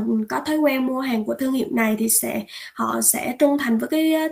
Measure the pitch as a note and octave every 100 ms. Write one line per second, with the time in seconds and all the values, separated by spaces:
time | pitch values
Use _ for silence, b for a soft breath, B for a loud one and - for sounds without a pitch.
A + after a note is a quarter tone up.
0 | A3+ A3+ G#3+ C#4 D4 D#4 D4+ C4+ C4 C4
1 | C4+ A3+ G#3+ A#3 C4 C4 - A#3+ A3 G#3+
2 | A3+ - A#3 A3+ G#3+ B B - A3+ A3+
3 | A3 - - B3 C#4+ C#4+ C4+ A3+ - D#4
4 | D#4+ D#4 D#4+